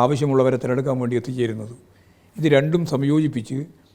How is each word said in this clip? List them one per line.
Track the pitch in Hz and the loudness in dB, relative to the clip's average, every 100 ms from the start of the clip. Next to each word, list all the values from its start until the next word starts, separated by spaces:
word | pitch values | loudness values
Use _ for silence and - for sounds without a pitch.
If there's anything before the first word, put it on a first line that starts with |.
ആവശ്യമുള്ളവരെ | 123 147 147 135 131 127 | 2 2 0 2 2 2
തിരഞ്ഞെടുക്കാൻ | 127 127 139 127 | -2 -2 -2 -2
വേണ്ടി | 123 120 | -2 -4
എത്തിച്ചേരുന്നത്. | 117 127 117 110 107 120 _ _ _ _ _ - | -4 -4 -4 -4 -12 -16 _ _ _ _ _ -2
ഇത് | 156 | 4
രണ്ടും | 139 147 175 165 | 4 4 0 0
സംയോജിപ്പിച്ച് | 135 139 151 151 123 107 135 151 - _ | -2 0 2 0 -4 -8 -10 -10 -16 _